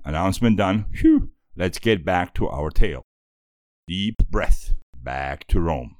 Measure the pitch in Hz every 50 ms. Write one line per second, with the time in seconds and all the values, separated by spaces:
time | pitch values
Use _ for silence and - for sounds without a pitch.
0 | - 71 76 80 87 95 90 - - 117 110 92 104 92 95 110 107 - - -
1 | - 320 311 285 - - - _ _ _ - 90 90 92 - - - 113 110 95
2 | 73 95 92 87 87 - - - 110 - - 69 73 78 - - - 98 73 64
3 | - _ _ _ _ _ _ _ _ _ _ _ _ _ _ _ _ - 87 95
4 | 98 110 110 - - - - - - - - - - - - - - _ - -
5 | - 64 64 67 69 69 69 67 - - - 90 85 82 80 67 62 57 -